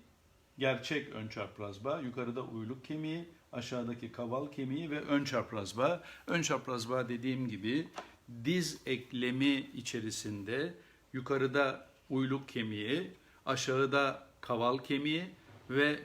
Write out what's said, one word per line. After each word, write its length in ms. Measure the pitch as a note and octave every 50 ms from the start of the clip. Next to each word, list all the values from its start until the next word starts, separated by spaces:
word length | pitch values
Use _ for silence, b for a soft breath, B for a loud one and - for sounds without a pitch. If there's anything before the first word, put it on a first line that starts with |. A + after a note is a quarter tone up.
| - - _ _ _ _ _ _ _ _ _ -
gerçek 500 | C3+ C3+ B2+ A#2+ - - D#3 C#3 - -
ön 180 | - A2 G#2+
çapraz 560 | G#2+ - A#2 G2 F#2+ - - G#2 G2+ F#2+ G2 A#2
bağ. 160 | C#3 D#3 E3
Yukarıda 440 | C3+ B2 B2+ C3 A#2+ A#2+ A#2+ C3 A#2+
uyluk 420 | B2 A2+ A2 A2 A2+ C3 C3 -
kemiği, 440 | - D3+ D#3 D#3 D#3 D#3+ E3+ E3+ B B B B B -
aşağıdaki 580 | B2 A#2 - B2+ A#2+ A#2 A#2+ A#2+ - A2+ A2+
kaval 400 | - A#2+ A#2+ A2+ B2 C#3 D3 D3
kemiği 400 | - C#3 C3 C3 C3+ D#3+ E3+ D3+
ve 100 | D3+ D3
ön 220 | - D3 C#3+ C#3+ C3+
çapraz 540 | A#2 B2+ A2+ - - A2+ G#2 G2 F#2 G2
bağ. 260 | A#2 C3+ D#3+ F3 - B B B B B
Ön 140 | - E3+ E3+
çapraz 480 | D3+ D3+ C#3 C3 C3 C3+ B2 A#2 A2 A#2
bağ 200 | B2+ B2+ A#2+ A#2
dediğim 380 | B2 A2+ B2 C3 B2+ C3 B2+
gibi 400 | A#2 G#2+ F#2 G#2 A2+ C3+ D#3+ F3+ - B B B B B B _ - A#2+ A#2 A#2
diz 320 | D#3 F3+ F3+ D#3+ D3+ D3+ - -
eklemi 720 | C3+ C3 A#2 - - C3 A#2+ B2 B2 B2+ C3 C#3 C#3+ C#3 C3+
içerisinde 1120 | C3+ - - A#2+ A#2 - - A#2 G#2 A2+ A#2 - - G#2+ G#2 G2+ G2 G#2+ B2 C3+ D#3+ F3 E3+ B B B B B B B -
yukarıda 760 | C3 B2+ C3+ C#3 C3 C3+ C3 C3 C#3+ C#3 C3 - - - - - - _ -
uyluk 400 | C3+ C3 C3 C3 C3+ C#3 C3+ -
kemiği, 640 | - A#2+ A2 A2 G#2+ G#2 G#2 A#2 C#3+ F3 F#3+ F#3 B B B B B B B
aşağıda 800 | C3+ C3 B2+ - C3+ C3 C3+ C#3 C3 C#3+ C#3+ C#3 C3+ B2+ - - - - -
kaval 360 | - - A#2+ A2+ A#2 B2 C3+
kemiği 480 | C3 - - C#3 C#3 D3 D3+ D#3 E3+ F#3 F3+ B B B B B - - -
ve 300 | B2+ C#3 C#3+ D3 D3+ D3